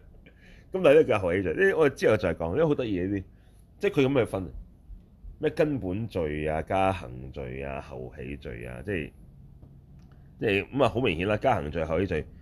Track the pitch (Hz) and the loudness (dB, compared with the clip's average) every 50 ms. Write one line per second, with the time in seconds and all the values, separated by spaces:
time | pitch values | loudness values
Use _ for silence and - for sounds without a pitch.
0 | - - - - - - - - - - - - - - - 190 180 143 143 160 | -20 -20 -20 -20 -20 -20 -20 -20 -20 -20 -20 -20 -14 -8 -2 2 6 8 8 8
1 | 143 - 113 101 92 85 87 101 92 85 - 165 196 196 - 151 156 135 123 - | 6 6 4 2 2 2 0 0 0 0 2 2 4 4 4 4 4 2 2 2
2 | 190 139 110 98 95 87 82 - 85 82 95 143 160 151 147 - 127 110 98 87 | 2 4 4 4 2 0 -2 -2 -2 -2 0 0 2 2 2 0 -2 -2 -2 -2
3 | 90 98 101 98 95 - - - - - - - - - - - 101 101 - 147 | -2 -2 -2 -4 -6 -8 -16 -20 -20 -20 -20 -20 -20 -20 -10 -4 -2 0 2 2
4 | 131 127 139 131 107 - - 98 92 - - - - - - - - - - - | 2 4 4 2 0 0 -2 -6 -6 -6 -10 -14 -16 -18 -20 -20 -20 -20 -20 -20
5 | - - - - - - - - 160 156 - - 160 151 143 120 95 92 92 107 | -20 -20 -20 -20 -18 -18 -10 -4 -4 -2 0 2 0 2 0 -2 -2 -2 -4 -4
6 | 117 - - 92 80 76 76 76 76 76 76 80 78 - 98 95 95 95 95 92 | -4 -4 -2 -2 -2 -2 -2 -2 -2 -2 -2 -2 -2 -2 0 2 2 2 0 -2
7 | 67 60 62 64 65 67 65 71 65 62 64 67 69 69 67 71 - - 67 64 | -6 -12 -12 -12 -14 -12 -12 -10 -10 -10 -8 -8 -8 -8 -8 -10 -10 -12 -12 -12
8 | 64 60 - 65 62 65 71 67 - 71 60 57 60 62 62 62 71 101 101 82 | -12 -12 -12 -12 -12 -10 -10 -10 -12 -12 -12 -12 -12 -12 -12 -10 -6 -4 -4 -4
9 | 67 - - - - - - - - - - - - - - - - - - - | -4 -6 -10 -18 -20 -20 -20 -20 -20 -20 -20 -20 -20 -20 -20 -20 -20 -20 -20 -20
10 | - - - - - - - - 131 110 98 101 90 - - 139 135 110 98 117 | -20 -20 -20 -20 -20 -18 -8 -2 0 2 2 2 0 -2 0 2 2 2 2 2
11 | 131 107 78 80 90 104 107 101 - 131 117 87 71 76 76 82 78 80 80 85 | 0 0 0 0 0 0 0 2 2 2 2 2 -2 -4 -4 -4 -2 0 0 0
12 | 98 92 87 76 69 - - - | 0 0 -2 -4 -4 -6 -12 -20